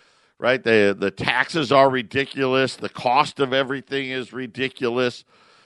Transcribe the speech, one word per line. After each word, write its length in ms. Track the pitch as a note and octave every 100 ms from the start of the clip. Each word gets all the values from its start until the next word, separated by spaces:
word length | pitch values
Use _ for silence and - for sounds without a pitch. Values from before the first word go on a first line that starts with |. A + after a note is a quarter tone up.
| _ _ _ _
right? 240 | A#2 C3
The, 340 | A#2 A2+ G2+ G2
the 120 | G2
taxes 640 | - - B2 C3+ E3+ B2
are 180 | C#3 C3+
ridiculous. 840 | B2+ G#2+ C3+ C3+ - C3 C3 C3 -
The 120 | G#2
cost 520 | - B2+ B2+ D3+ -
of 120 | C3+
everything 560 | C3 C3 C3+ - C#3 C3
is 240 | C3 A2+
ridiculous. 920 | B2 B2+ B2+ C3 - B2 B2 B2 - - _ _ _